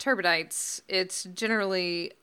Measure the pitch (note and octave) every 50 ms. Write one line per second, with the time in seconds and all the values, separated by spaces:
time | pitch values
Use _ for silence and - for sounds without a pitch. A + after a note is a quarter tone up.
0 | - C#4 C4 G3 F3+ F3 E3 D#3+ D#3+ - - - - - - - - - F#3+ F#3
1 | F#3 F#3 - - - F#3+ F3+ - A3+ A3 A3+ G#3+ G3+ F#3+ F#3+ F#3 F3+ F3 F3 E3+
2 | E3+ - - _